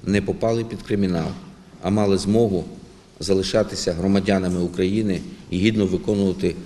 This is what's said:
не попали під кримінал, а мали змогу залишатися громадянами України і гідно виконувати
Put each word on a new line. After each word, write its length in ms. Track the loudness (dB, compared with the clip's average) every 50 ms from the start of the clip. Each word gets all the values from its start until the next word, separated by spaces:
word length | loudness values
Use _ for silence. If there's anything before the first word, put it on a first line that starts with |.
| 0
не 180 | 2 0 0
попали 420 | 0 0 -4 -2 0 0 0 -2 -4
під 180 | -6 -8 -12
кримінал, 460 | -4 -4 0 0 0 0 0 -2 -2 -4 -6 -10 -14 -18 -20 -20 -20 -20 -20 -6
а 80 | -2 0
мали 280 | 2 2 4 2 2
змогу 480 | 2 2 2 4 4 4 4 2 -2 -4 -6 -12 -16 -18 -20 -20 -20 -20 -20 -14 -10
залишатися 760 | -2 0 2 2 2 2 2 2 2 0 -2 -4 -2 -2 -2
громадянами 680 | 0 2 2 2 2 4 2 2 2 2 0 0 0
України 600 | -2 -2 0 0 0 2 2 0 0 0 -2 -2 -4 -10 -16 -16 -10 -4
і 80 | -2
гідно 280 | 2 2 2 4 4 2
виконувати 720 | 2 0 -2 0 0 0 2 2 0 0 0 -2 -2 -2 -4 -12